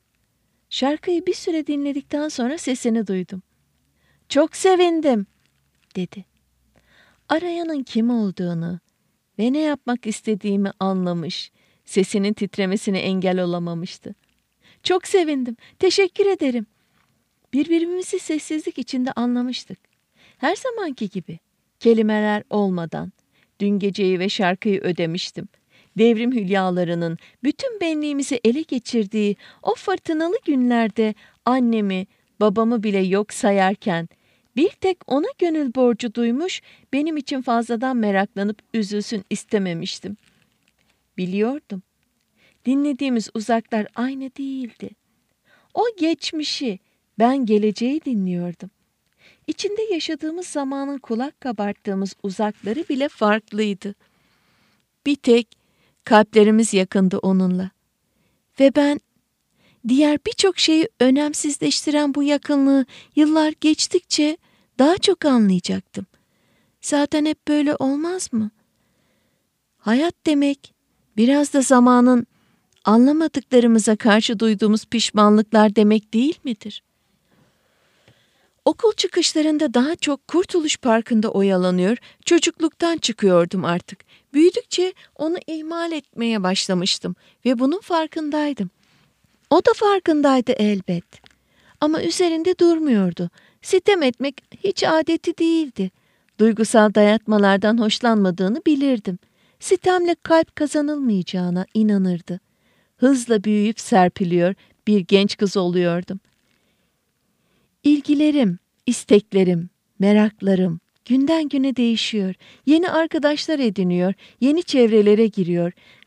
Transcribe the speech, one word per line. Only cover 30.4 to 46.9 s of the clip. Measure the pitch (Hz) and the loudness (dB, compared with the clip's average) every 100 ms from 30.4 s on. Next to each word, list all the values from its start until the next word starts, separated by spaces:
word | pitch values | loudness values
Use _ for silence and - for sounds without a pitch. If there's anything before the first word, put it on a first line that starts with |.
günlerde | - 269 247 233 226 214 220 208 _ _ | -2 0 0 0 0 -2 -4 -4 _ _
annemi, | - 262 240 226 202 185 190 _ _ - | -2 0 0 0 -2 -4 -6 _ _ 0
babamı | 214 208 226 240 | 0 2 0 0
bile | 208 196 | 0 0
yok | 185 196 208 | 0 0 -2
sayarken, | - 208 202 190 202 - 170 170 _ _ _ _ 233 | -2 0 2 0 0 -4 -4 -6 _ _ _ _ -2
bir | 359 | -2
tek | - 381 359 - | 0 -4 -4 -4
ona | 269 403 - | -4 -2 -2
gönül | 339 311 277 | -2 -2 -2
borcu | 262 247 226 240 | 0 0 0 -4
duymuş, | 233 233 247 359 - - _ _ | -2 -2 -2 -4 -8 -16 _ _
benim | 262 311 302 | -4 -2 -4
için | - 277 | -6 -6
fazladan | 254 233 233 233 262 254 | -2 -2 -2 -4 -2 -2
meraklanıp | 208 196 196 196 202 208 _ | 0 0 -2 -4 -6 -6 _
üzülsün | 226 196 208 202 220 - | -6 -4 -4 -6 -8 -8
istememiştim. | 208 - 214 190 165 185 - 185 208 _ _ _ _ _ _ _ _ _ - | -10 -4 -2 -2 -6 -8 -10 -12 -14 _ _ _ _ _ _ _ _ _ -8
Biliyordum. | 180 196 220 294 - 190 - _ _ _ _ _ _ _ - | -6 -2 -2 -4 -10 -14 -14 _ _ _ _ _ _ _ -2
Dinlediğimiz | 277 294 269 277 240 - | 0 0 -2 -2 -2 -4
uzaklar | 226 214 226 - 220 208 | -6 -2 -2 -2 -6 -6
aynı | - 254 269 262 - | -6 -6 -6 -12 -12
değildi. | 277 262 240 - 196 208 _ _ _ _ _ _ _ | -10 -10 -12 -14 -18 -18 _ _ _ _ _ _ _
O | - 466 415 | -4 -2 -2
geçmişi, | 320 330 - 320 294 - 262 185 _ | -2 -2 -6 -8 -8 -6 -6 -6 _